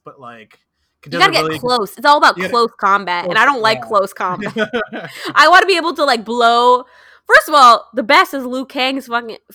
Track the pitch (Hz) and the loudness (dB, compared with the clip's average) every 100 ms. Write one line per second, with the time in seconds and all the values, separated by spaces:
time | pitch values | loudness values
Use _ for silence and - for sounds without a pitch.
0 | 151 139 120 117 107 _ _ _ _ _ | -20 -20 -20 -20 -20 _ _ _ _ _
1 | - - 381 330 311 - 247 247 190 - | -8 -2 0 0 -4 -6 -4 -4 -4 -2
2 | 285 294 294 175 185 240 226 - 202 202 | 2 4 2 0 -4 -2 -2 -2 -2 0
3 | 185 175 180 170 254 269 220 220 - 208 | -2 -6 -2 2 2 2 -2 -2 -2 -2
4 | 202 - 190 180 202 220 214 240 214 220 | -2 -6 -8 -6 -8 -6 -4 -6 -8 -10
5 | - - 349 262 311 349 381 349 320 330 | -14 -14 -4 2 4 4 2 0 -2 -2
6 | 285 240 202 240 233 233 247 247 - _ | -2 -2 -4 0 2 4 2 2 -2 _
7 | _ _ - 523 453 294 247 226 - 220 | _ _ 2 2 4 6 6 6 0 -6
8 | 220 302 370 277 247 254 262 277 262 269 | 0 2 2 -4 -8 -8 -8 -6 -4 -6
9 | 240 233 233 196 _ | -6 -8 -8 -18 _